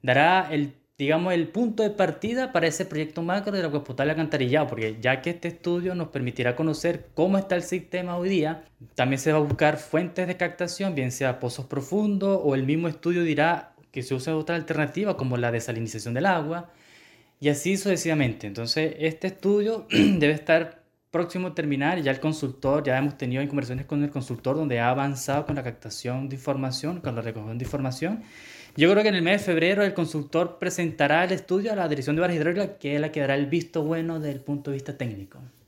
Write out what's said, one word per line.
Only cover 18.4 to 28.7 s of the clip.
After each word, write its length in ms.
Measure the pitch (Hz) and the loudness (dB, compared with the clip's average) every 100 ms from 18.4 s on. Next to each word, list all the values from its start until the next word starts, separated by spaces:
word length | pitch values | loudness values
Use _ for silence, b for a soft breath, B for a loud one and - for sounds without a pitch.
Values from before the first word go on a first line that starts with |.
| 104 | -8
Entonces, 480 | 101 117 - 156 151 | -8 -2 0 0 0
este 300 | 156 160 190 | -2 -2 -8
estudio 600 | 190 196 208 208 226 - | -2 2 2 2 -2 0
<clears throat> 40 | |
debe 420 | 208 208 185 147 | 4 6 6 4
estar 520 | 151 - 165 165 - _ _ _ | 2 4 2 2 -10 _ _ _
próximo 360 | 165 175 185 180 | -2 -2 -4 -4
a 80 | - | -2
terminar, 460 | 151 139 143 180 | -2 0 0 2
ya 100 | 139 | 0
el 80 | 135 | 0
consultor, 640 | 156 151 131 - 135 143 | -2 -2 -4 -2 0 2
ya 140 | 139 131 | 2 2
hemos 200 | 143 - | 0 -2
tenido 280 | 127 127 143 | -4 -2 -2
conversaciones 380 | 143 123 127 139 | -2 -4 -8 -4
con 180 | 147 | -2
el 60 | 147 | -2
consultor 480 | 143 127 117 131 143 | -4 -6 -4 -2 0
donde 240 | 151 117 | 0 2
ha 80 | 120 | 2
avanzado 560 | 131 139 131 - 139 - | 2 0 -2 -2 -2 0
con 100 | 143 | -4
la 80 | |
captación 640 | 127 117 113 - 120 127 135 | -4 -10 -14 -8 -6 -6 -6
de 80 | 135 | -6
información, 640 | 139 135 135 127 147 175 | -4 -2 -2 -4 -6 -6
con 160 | 151 117 | -6 -6
la 60 | |
recolección 360 | 113 110 107 120 | -6 -8 -8 -8
de 60 | |
información. 600 | 123 139 135 127 165 226 B B B B B | -6 -4 -4 -2 -4 -4 B B B B B